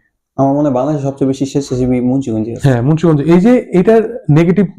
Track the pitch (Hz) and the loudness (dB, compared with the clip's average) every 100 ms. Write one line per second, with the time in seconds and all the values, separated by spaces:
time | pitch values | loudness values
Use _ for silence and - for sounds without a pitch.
0 | - _ _ - 135 143 151 123 139 151 | -14 _ _ -4 0 0 0 -2 -2 -4
1 | 135 135 135 135 135 143 139 123 127 127 | -6 -4 -4 -2 -4 -4 -4 -4 -2 -2
2 | 123 135 131 110 110 113 139 120 127 160 | 0 -2 -2 -4 -6 -2 0 0 0 0
3 | 175 151 143 175 214 247 - 180 196 226 | 2 0 2 2 4 2 2 0 2 2
4 | 202 - - 147 170 185 190 | 0 -6 0 2 2 2 0